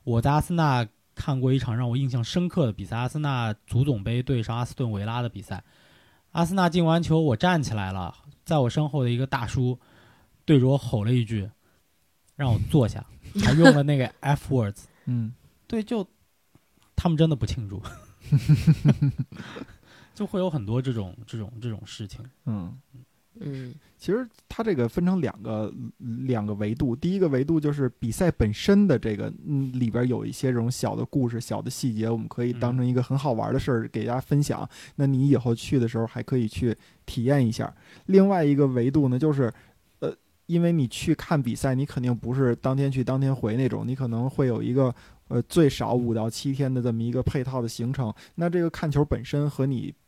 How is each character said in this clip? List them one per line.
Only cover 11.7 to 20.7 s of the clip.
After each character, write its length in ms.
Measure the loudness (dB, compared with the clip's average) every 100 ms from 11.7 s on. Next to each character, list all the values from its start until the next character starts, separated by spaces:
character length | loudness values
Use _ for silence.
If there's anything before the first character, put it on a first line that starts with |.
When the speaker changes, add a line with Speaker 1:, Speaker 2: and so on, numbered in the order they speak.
| _ _ _ _ _ _ -4
Speaker 1:
让 160 | 0
我 40 | 0 2
坐 160 | 2 2
下， 180 | 0 -12 -18
Speaker 2:
<laughs> 240 | -10 0
Speaker 1:
还 80 | 4
用 180 | 8 8
了 100 | 8
那 140 | 4 2
个 120 | 0 -4
F 340 | 0 0 2 0
words。 280 | 0 -4 -16 _ -4
Speaker 2:
嗯。 260 | -2 -4 -8 _ _ -8
Speaker 1:
对， 160 | -6
就 240 | -4 -4 -6 _ _ _ _ _ _ _ _ -2
他 140 | 2
们 80 | 4
真 120 | 4
的 60 | 4
不 100 | -2
庆 220 | -4 -6
祝。 160 | -8 -12
<laughs> 80 | -16 -20 -14 2 2 6 4 6 4 4 4 2 -2 -8 -10 -16 -14 -16 -18 _ -20 -20
就 140 | -10 -6
会 100 | -2
有 120 | -2
很 160 | -2
多 160 | -2